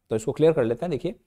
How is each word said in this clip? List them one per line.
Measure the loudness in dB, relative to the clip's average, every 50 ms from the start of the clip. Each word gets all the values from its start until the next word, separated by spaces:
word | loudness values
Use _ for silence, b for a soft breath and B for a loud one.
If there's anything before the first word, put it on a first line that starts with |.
| _ -6
तो | -6
इसको | -4 -4 -4
क्लियर | 0 2 4 4 4
कर | 4 2
लेते | 0 -2 -2 -4
हैं। | -6
देखिए | -6 -4 -6 -6 -8 -10 _